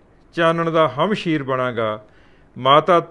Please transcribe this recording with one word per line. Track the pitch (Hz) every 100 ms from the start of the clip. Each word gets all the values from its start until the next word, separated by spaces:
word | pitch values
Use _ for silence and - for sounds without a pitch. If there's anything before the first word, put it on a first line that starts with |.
| _ _ _
ਚਾਨਣ | - 165 165 165
ਦਾ | 160 156
ਹਮਸ਼ੀਰ | 120 175 214 175 156
ਬਣਾਂਗਾ। | 135 131 127 113 110 107 - _ _ _ _ -
ਮਾਤਾ | 131 143 156 175 156